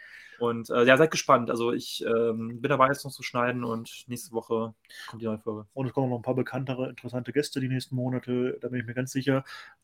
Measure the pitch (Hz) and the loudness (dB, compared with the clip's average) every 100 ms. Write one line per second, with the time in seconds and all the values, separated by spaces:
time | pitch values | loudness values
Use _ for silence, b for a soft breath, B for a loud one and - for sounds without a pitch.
0 | B B B B 117 117 110 120 123 135 | B B B B 0 0 0 4 8 8
1 | 160 151 - 127 113 113 117 120 - - | 6 4 4 4 4 0 0 -2 -4 -6
2 | - 113 117 113 113 117 135 135 131 135 | 0 2 2 0 -6 -4 2 4 4 4
3 | - - - 123 123 123 120 113 117 - | -6 -10 -6 -2 0 0 -2 -4 -6 -14
4 | - 120 - 113 110 113 113 - - B | -10 -10 -6 -8 -2 -2 -4 -8 -20 B
5 | B 113 113 107 117 107 104 135 131 139 | B -8 -6 -4 -6 -8 -8 -6 -4 0
6 | 131 120 127 127 123 131 135 127 127 123 | 0 0 -2 -2 -2 -4 -4 -4 -6 -8
7 | 123 127 120 147 147 - 131 131 - 127 | -8 -8 -2 -2 0 -2 -2 -2 -4 -4
8 | 127 127 123 123 127 - 120 123 113 123 | -2 -2 -2 0 0 -2 -6 -6 -4 -4
9 | 131 135 139 135 - B B B | -4 -2 2 2 0 B B B